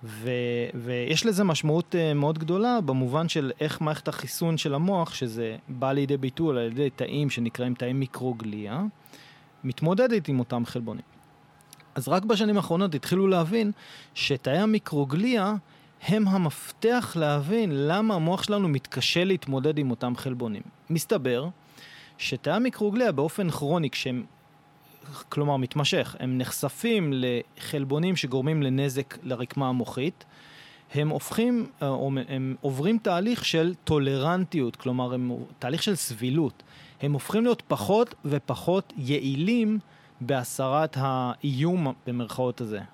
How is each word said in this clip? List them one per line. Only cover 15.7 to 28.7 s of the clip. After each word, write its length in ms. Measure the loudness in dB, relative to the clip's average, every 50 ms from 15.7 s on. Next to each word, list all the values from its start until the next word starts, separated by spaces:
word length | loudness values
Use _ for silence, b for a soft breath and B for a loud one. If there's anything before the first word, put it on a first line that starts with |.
| B B B B B B
הם 260 | -2 0 2 4 4 4
המפתח 880 | 4 4 2 2 0 -4 -12 -14 -12 _ 2 2 2 2 0 -2 -2 0
להבין 680 | 2 2 2 2 0 0 2 2 2 2 2 2 2 2
למה 280 | 2 2 2 2 2
המוח 280 | 2 2 2 0 0 0
שלנו 240 | 0 0 2 2 2
מתקשה 560 | 2 0 -2 -4 -6 -2 0 2 2 2 4
להתמודד 540 | 4 2 0 0 -2 -2 0 2 0 2 2
עם 140 | 0 0
אותם 240 | -2 -2 -2 -4 -4
חלבונים. 460 | -2 -4 -6 -4 -4 -4 -4 -4 -6 -10 -14 -20 -20 _ -2
מסתבר 580 | -2 -2 0 2 0 0 2 2 0 0 -2 -4 -8 -12 B B B B B B B B B B B B
שתאי 360 | -4 -4 -4 -2 _ 0 2
המיקרוגליה 580 | 2 2 0 0 0 -2 0 2 2 2 2
באופן 380 | 2 2 0 0 0 0 -2 -2
כרוני, 380 | 0 -2 0 0 2 2 2 0
כשהם, 340 | -2 -4 -4 -2 -4 -4 -6 -8 -14 _ _ _ _ -20 -20 -20 -20 -20 -20 -20 -20 -20 -20 -18 -16 -16 -14 -6
כלומר 280 | -2 0 2 2 2 2
מתמשך, 580 | 0 -2 0 0 0 2 2 2 0 0 -4 -6
הם 180 | -4 -2 0 0
נחשפים 760 | -2 -2 -4 -4 -4 -4 -4 -2 0 0 2 2 2 2 0
לחלבונים 1000 | 0 0 0 0 0 -2 -6 -14 -16 -12 -6 -4 -4 -2 0 0 0 2 2 0
שגורמים 480 | 0 -2 -2 0 0 0 2 2 2 2
לנזק 540 | 2